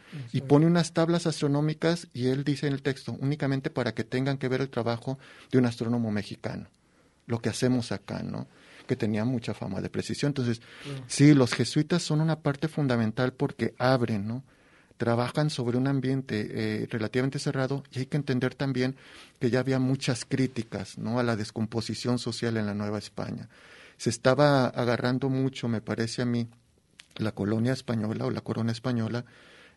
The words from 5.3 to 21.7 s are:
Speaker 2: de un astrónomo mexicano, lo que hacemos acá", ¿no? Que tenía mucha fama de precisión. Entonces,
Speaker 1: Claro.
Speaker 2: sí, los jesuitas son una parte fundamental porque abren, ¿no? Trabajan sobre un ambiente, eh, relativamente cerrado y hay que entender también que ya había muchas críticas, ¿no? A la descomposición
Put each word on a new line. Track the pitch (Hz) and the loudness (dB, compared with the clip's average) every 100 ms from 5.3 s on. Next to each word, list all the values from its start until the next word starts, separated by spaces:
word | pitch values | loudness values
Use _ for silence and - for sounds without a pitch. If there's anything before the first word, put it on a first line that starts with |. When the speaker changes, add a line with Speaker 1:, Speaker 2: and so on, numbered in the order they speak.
| - - | -20 0
Speaker 2:
de | 127 | 4
un | 123 | 4
astrónomo | 117 113 120 113 | 0 -2 0 0
mexicano, | 104 98 - - 90 - _ _ _ _ _ - | -2 -4 -8 -8 -8 -12 _ _ _ _ _ -6
lo | 117 | -2
que | 117 | -2
hacemos | 104 127 127 117 | 0 2 2 -2
acá", | 101 - 95 | -6 -6 -8
¿no? | 90 98 - - - - - | -6 -8 -10 -14 -20 -16 -4
Que | 127 | -2
tenía | 110 107 | 0 0
mucha | 113 127 117 | 0 -2 -4
fama | 104 - 95 | -8 -6 -6
de | 95 | -6
precisión. | - - 110 147 | -4 -6 -2 -2
Entonces, | 139 120 113 - - | 0 -2 -2 -6 -18
Speaker 1:
Claro. | 143 135 123 | -12 -12 -6
Speaker 2:
sí, | - 143 | 6 8
los | 147 123 | 10 6
jesuitas | - 117 151 151 175 | 2 0 0 0 0
son | - 151 | 0 0
una | 160 156 | 2 0
parte | 147 139 156 | 0 -2 -2
fundamental | - 143 120 110 110 127 | 0 2 2 2 2 -2
porque | - 143 - 110 - | 0 -4 0 -4 2
abren, | 127 131 117 107 104 | 4 4 2 0 -2
¿no? | 123 - _ _ _ _ - | -8 -10 _ _ _ _ -4
Trabajan | 117 117 123 156 151 | 0 2 2 0 0
sobre | 151 123 123 | 0 0 0
un | 135 | 2
ambiente, | 139 131 135 131 107 104 113 110 107 | 0 0 -2 -2 -4 -4 -4 -2 -2
eh, | - | -4
relativamente | 117 107 123 135 139 | -4 -2 0 0 -2
cerrado | - 135 131 139 - | -4 -2 -2 -4 -6
y | 123 | -8
hay | 131 | -4
que | 151 | -4
entender | 139 127 127 - | -2 0 0 -2
también | 139 123 127 131 - - - - | -2 0 0 -2 -14 -20 -20 -4
que | 127 | 0
ya | 127 | 2
había | 131 131 | 2 2
muchas | 127 135 - 120 - | 2 0 0 -4 -2
críticas, | 127 127 120 113 104 95 - | -2 -2 -2 -8 -8 -8 -8
¿no? | 110 123 | -4 -2
A | |
la | 120 107 | 0 0
descomposición | 104 - 110 | -4 -4 -4